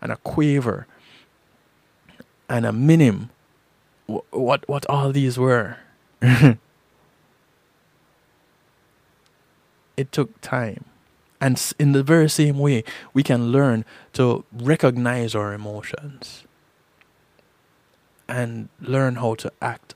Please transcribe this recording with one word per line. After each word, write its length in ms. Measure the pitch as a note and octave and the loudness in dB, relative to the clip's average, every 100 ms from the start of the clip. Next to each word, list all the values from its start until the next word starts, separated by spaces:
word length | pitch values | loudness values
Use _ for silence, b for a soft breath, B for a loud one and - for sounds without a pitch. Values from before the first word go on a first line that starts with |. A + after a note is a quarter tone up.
and 100 | A2+ | -10
a 60 | A2 | -10
quaver 680 | - - D3+ C#3+ A#2+ G2 - b b b b _ _ _ _ _ _ _ _ - - _ - | -8 -2 0 0 -2 -4 -8 b b b b _ _ _ _ _ _ _ _ -20 -20 _ -6
and 160 | A#2+ A2+ | -2 -2
a 80 | |
minim, 560 | A2 C#3+ E3 C3+ G2 A2+ _ _ _ _ _ _ _ - | 0 4 6 4 2 -6 _ _ _ _ _ _ _ -10
wh-, 260 | A2 - | -10 -8
what, 340 | - B2+ C#3 - | -4 -2 -2 -2
what 180 | C#3+ - | -8 -2
all 240 | C#3+ C#3 | -2 0
these 260 | C#3 C3+ B2 | 0 0 0
were. 380 | B2+ B2 F#2+ - - _ _ - | 2 2 -2 -10 -20 _ _ 0
<laughs> 360 | A#2+ A#2+ C#3+ A2+ _ _ _ _ _ _ _ _ _ _ _ _ _ _ _ _ _ _ _ _ _ _ _ _ _ _ _ _ _ _ _ _ _ - | 4 8 6 6 _ _ _ _ _ _ _ _ _ _ _ _ _ _ _ _ _ _ _ _ _ _ _ _ _ _ _ _ _ _ _ _ _ -10
It 160 | C3+ | -6
took 300 | - C3+ - | -4 -6 -6
time. 440 | - C3 A#2 - - _ _ _ _ - | -8 -6 -6 -10 -18 _ _ _ _ -4
And 160 | C3+ B2 | -2 -2
s-, 200 | - - | -4 0
in 140 | D3 | 2
the 100 | C#3 | 2
very 260 | C#3 E3 D#3 | 4 4 4
same 300 | - D3 C#3+ | 2 0 2
way, 260 | C#3+ B2 - B B | 0 -2 -4 B B
we 80 | C3 | -2
can 300 | C#3 B2 A#2 | 0 0 2
learn 340 | C3 C#3 A2+ A2 B B | 2 2 0 -4 B B
to 300 | - B2 A#2 - | -2 0 0 -6
recognize 840 | A2+ B2 D#3+ C#3 A#2+ A#2+ B2 A#2 G#2+ | -6 -2 2 2 2 -2 -2 -4 -4
our 180 | G#2 | -6
emotions 920 | G#2 G#2+ G#2 - - D3 C3 - - _ _ _ _ _ _ _ _ _ _ _ _ _ _ _ _ _ _ - | -8 -12 -12 -12 -14 -14 -18 -20 -20 _ _ _ _ _ _ _ _ _ _ _ _ _ _ _ _ _ _ -10
and 420 | B2 A#2 A2+ A2 - | -6 -6 -8 -14 -14
learn 360 | B2 C3 C3 B2 | -4 -2 0 -2
how 180 | A#2+ A2+ | -4 -4
to 180 | - - | -8 -8
act 320 | A#2+ A#2 - | -8 -8 -16